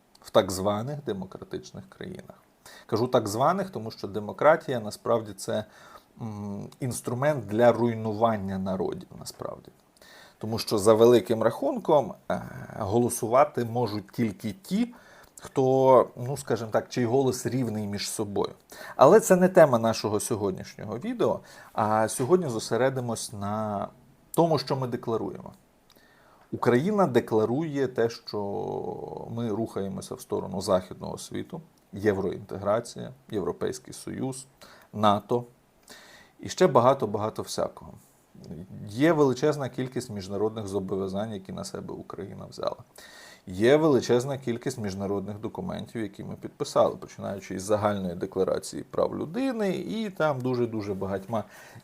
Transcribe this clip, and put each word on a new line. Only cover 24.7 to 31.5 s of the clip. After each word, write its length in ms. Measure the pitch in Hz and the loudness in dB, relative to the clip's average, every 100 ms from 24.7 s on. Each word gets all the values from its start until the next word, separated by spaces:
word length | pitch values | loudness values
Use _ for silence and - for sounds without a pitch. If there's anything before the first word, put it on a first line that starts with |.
| 135 | -4
ми 100 | 131 | -4
декларуємо. 680 | 120 120 110 - - - - _ _ _ _ _ _ _ _ - | -6 -4 -4 -4 -10 -16 -20 _ _ _ _ _ _ _ _ -12
Україна 540 | - 127 120 170 208 139 | -2 4 4 4 2 4
декларує 840 | 120 - 113 110 127 165 139 131 | 2 2 2 2 0 -2 -2 -2
те, 200 | 127 113 | 0 0
що 1200 | - - 107 101 98 98 98 - - - - - | -2 -10 -6 -6 -6 -6 -6 -6 -8 -10 -12 -10
ми 180 | 117 117 | -6 -4
рухаємося 640 | 104 113 107 98 95 - | -2 -2 -4 -6 -6 -10
в 60 | - | -12
сторону 400 | - 98 95 95 | -6 -4 -4 -4
західного 580 | 95 92 - 82 80 80 | 2 2 2 -12 -10 -10
світу, 420 | - 101 101 | -10 -10 -8